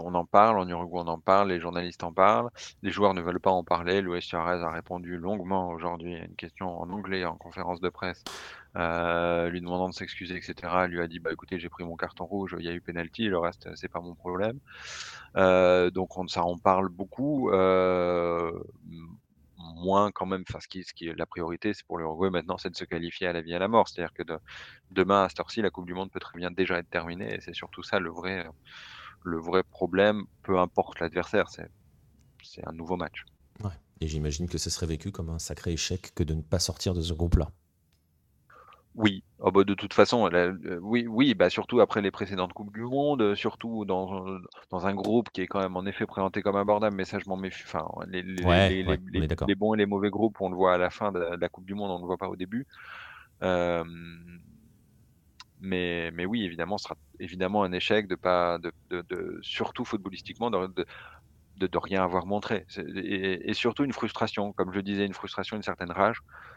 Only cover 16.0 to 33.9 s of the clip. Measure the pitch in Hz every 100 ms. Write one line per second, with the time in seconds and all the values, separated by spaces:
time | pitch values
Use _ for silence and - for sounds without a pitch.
16 | 92 - 90 90 87 87 101 92 95 87
17 | 98 - 143 143 113 95 92 92 92 90
18 | 87 87 85 85 85 87 87 - 85 82
19 | 82 85 _ _ _ - 82 80 90 98
20 | 104 - 95 95 92 85 - 92 87 -
21 | 82 82 82 - 85 85 107 101 - 87
22 | 80 80 95 90 80 90 92 - 90 85
23 | 85 - 90 85 82 87 98 113 - -
24 | 82 - 82 80 - - - - _ 92
25 | 92 98 95 - - - 101 - 90 90
26 | 95 92 - 85 87 87 90 87 87 87
27 | 85 87 110 101 - - - - - 101
28 | 85 85 90 95 80 - - - - -
29 | - - 90 82 82 92 - - 90 92
30 | 104 107 95 _ - 92 90 - - -
31 | 85 82 87 104 87 - 82 _ _ _
32 | _ _ _ _ - - - 80 82 90
33 | 80 - - _ _ - 104 82 _